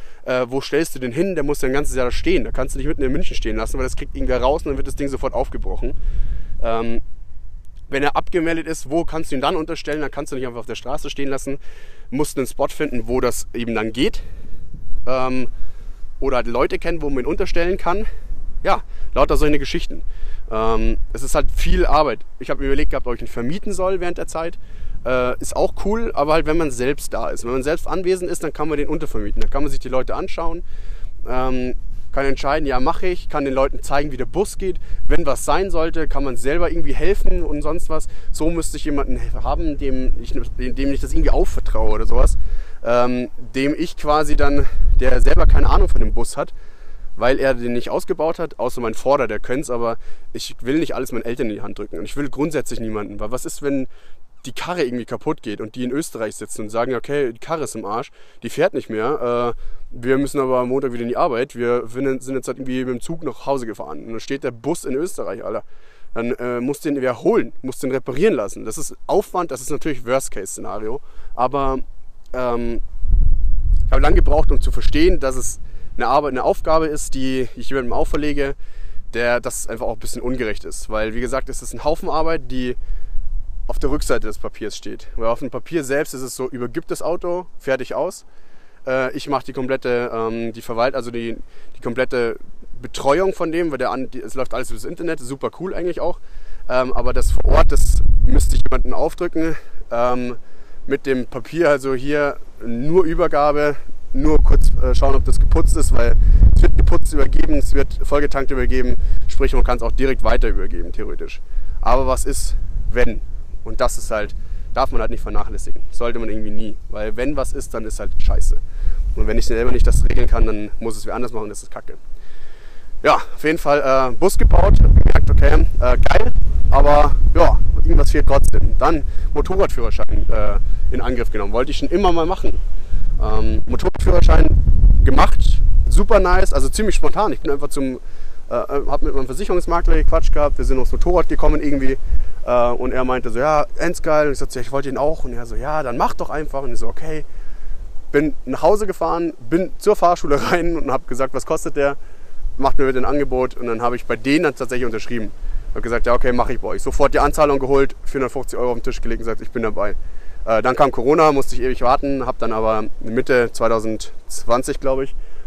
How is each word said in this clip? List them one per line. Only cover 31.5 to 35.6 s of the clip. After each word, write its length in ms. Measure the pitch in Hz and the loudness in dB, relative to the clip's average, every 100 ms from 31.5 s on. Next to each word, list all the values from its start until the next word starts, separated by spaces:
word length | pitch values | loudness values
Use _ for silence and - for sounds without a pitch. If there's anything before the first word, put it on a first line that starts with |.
| 127 123 - - - - | -2 -2 -4 -4 -6 -4
kann 140 | 139 135 | -2 0
entscheiden, 420 | 135 143 151 156 | 0 0 -2 -2
ja, 140 | 127 | 0
mach 200 | 131 - | 0 0
ich, 280 | 185 180 - | -2 -2 -4
kann 160 | 151 139 | -4 -4
den 80 | |
Leuten 280 | 135 139 - | -2 -2 -2
zeigen, 300 | - 143 147 | -2 -2 -2
wie 60 | 127 | -4
der 80 | 117 | -6
Bus 320 | 165 208 - | -4 -6 -6
geht. 200 | 190 175 - - - | -4 -4 -2 4 6
Wenn 180 | 151 156 | 6 4
was 200 | 123 - | 0 0
sein 260 | 151 | -2